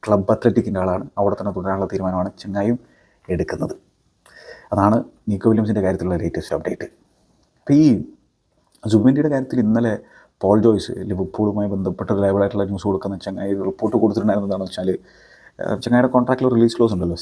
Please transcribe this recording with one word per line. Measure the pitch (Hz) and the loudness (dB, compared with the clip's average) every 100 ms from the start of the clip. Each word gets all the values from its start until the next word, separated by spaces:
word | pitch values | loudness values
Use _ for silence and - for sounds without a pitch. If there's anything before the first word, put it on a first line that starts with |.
ക്ലബ് | - 104 95 | 2 0 2
അത്ലറ്റിക്കിൻ്റെ | 110 123 104 113 98 | 2 2 2 -2 -2
ആളാണ്, | 92 92 - - | -2 -2 -6 -2
അവിടെ | 101 98 | -2 -2
തന്നെ | 101 95 | -6 -6
തുടരാനുള്ള | 92 95 98 | -4 -4 -4
തീരുമാനമാണ് | 98 92 92 95 - | -4 -4 -2 -4 -8
ചങ്ങായും | - 98 101 123 - _ _ _ - | -8 -4 -2 -2 -6 _ _ _ -6
എടുക്കുന്നത്. | 90 82 76 - - _ _ _ _ _ - - - - | -4 -4 -6 -8 -10 _ _ _ _ _ -20 -20 -20 -6
അതാണ് | 104 101 113 - _ - | 0 2 2 -2 _ -6
നീക്കോ | 98 113 | 0 2
വില്യംസിൻ്റെ | 110 107 104 95 | 2 2 0 0
കാര്യത്തിലുള്ള | 90 87 87 | -2 -2 -2
ലേറ്റസ്റ്റ് | 85 82 - 151 | -2 -6 -6 -6
അപ്ഡേറ്റ്. | - - - _ _ _ _ _ _ _ | -6 -8 -12 _ _ _ _ _ _ _
അപ്പോൾ | - 143 | 2 6
ഈ | 156 107 - - _ _ _ _ _ _ 110 | 6 4 -2 -14 _ _ _ _ _ _ 2
സുബിമെൻഡിയുടെ | 107 110 143 151 | 4 6 4 2
കാര്യത്തിൽ | 139 131 127 | 0 -2 0
ഇന്നലെ | 107 113 117 104 - - _ _ | 2 2 0 -2 -8 -20 _ _
പോൾ | 95 104 113 | 2 4 6
ജോയ്സ് | 104 - - 95 | 4 0 -10 -6
ലിവർപൂളുമായി | 95 92 - 107 104 101 | -4 -4 -2 -2 0 -4
ബന്ധപ്പെട്ട | 98 92 90 95 101 | -2 -4 -4 -2 0
റിലയബിളായിട്ടുള്ള | 101 98 98 104 98 | 2 2 0 0 -4
ന്യൂസ് | 98 104 | -2 -2
കൊടുക്കുന്ന | 95 101 95 101 | -2 -4 -8 -8
ചങ്ങായി | 95 98 98 95 | -8 -4 -2 -4
റിപ്പോർട്ട് | - 107 107 | -2 0 2
കൊടുത്തിട്ടുണ്ടായിരുന്നത് | 107 101 107 101 98 | 2 2 0 0 -2
എന്താണെന്ന് | 95 95 | -6 -6
വെച്ചാൽ, | - 92 92 - _ _ - - _ | -6 -4 -4 -6 _ _ -20 -20 _
ഏഹ്, | - 104 | -6 -4
ചങ്ങായിയുടെ | - 123 127 127 | 0 2 4 2
കോൺട്രാക്റ്റിൽ | 123 131 131 120 | 0 0 2 4
റിലീസ് | 117 - | 2 4
ക്ലോസ് | 117 98 | 0 2
ഉണ്ടല്ലോ, | 87 85 | -4 -6